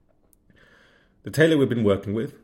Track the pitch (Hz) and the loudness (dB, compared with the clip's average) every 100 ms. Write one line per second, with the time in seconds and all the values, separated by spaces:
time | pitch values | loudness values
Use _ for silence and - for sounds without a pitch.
0 | _ _ _ _ _ _ _ _ _ _ | _ _ _ _ _ _ _ _ _ _
1 | _ _ 104 135 160 156 123 117 104 98 | _ _ -10 0 2 4 0 0 0 0
2 | 101 107 135 - | -2 -8 -8 -14